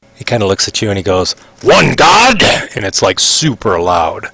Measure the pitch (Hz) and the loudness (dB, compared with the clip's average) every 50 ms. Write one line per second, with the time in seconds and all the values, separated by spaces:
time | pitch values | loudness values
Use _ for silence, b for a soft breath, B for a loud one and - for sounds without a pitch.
0 | _ _ _ _ - - - 120 107 95 98 95 - - - - - 107 101 98 | _ _ _ _ -8 -4 -4 -2 0 0 0 -2 -2 -6 -4 -4 -4 -2 -4 -4
1 | 90 101 92 92 90 85 - b b b b b - - 156 196 180 147 - - | -2 -2 0 0 -2 -4 -6 b b b b b 0 2 4 4 4 2 2 2
2 | 147 165 196 208 233 254 262 196 - - - - - - - - 107 95 - - | 4 4 6 4 4 4 2 2 2 0 0 0 -4 -8 -10 -8 -8 -4 -4 0
3 | - 101 95 - - - - - - 160 127 101 - 113 95 85 85 90 90 87 | 0 0 0 0 0 0 0 0 -2 -2 -4 -2 -2 -2 0 0 0 0 0 0
4 | 82 80 82 - - - | 0 -2 -4 -8 -12 -14